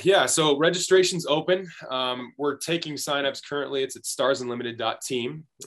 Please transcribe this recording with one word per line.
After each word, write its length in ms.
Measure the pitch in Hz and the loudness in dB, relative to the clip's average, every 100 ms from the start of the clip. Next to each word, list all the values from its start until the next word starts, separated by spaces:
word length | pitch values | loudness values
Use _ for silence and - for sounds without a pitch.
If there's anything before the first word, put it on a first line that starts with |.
yeah. 240 | 175 190 127 | 4 4 4
So 320 | - 151 139 | 4 4 4
registration's 720 | 165 175 - 185 180 180 127 | 4 2 4 4 4 0 0
open. 400 | 151 165 185 180 - - | 0 2 0 -2 -14 -8
Um, 420 | 131 127 123 120 - | -4 -2 -4 -8 -4
we're 180 | 143 139 | -4 -2
taking 380 | - 170 160 143 | -4 -4 -4 -8
signups 460 | - 143 139 135 - | -4 0 -2 -4 -6
currently. 360 | 143 135 139 | -6 -4 -4
It's 120 | 131 120 | -4 -6
at 120 | - | -10
stars 340 | - 127 135 | 0 2 2
unlimited 380 | 123 120 123 113 | 0 -4 -6 -4
dot 220 | 113 - | -4 -4
team. 420 | - 127 120 156 - _ | -4 -4 -4 -8 -16 _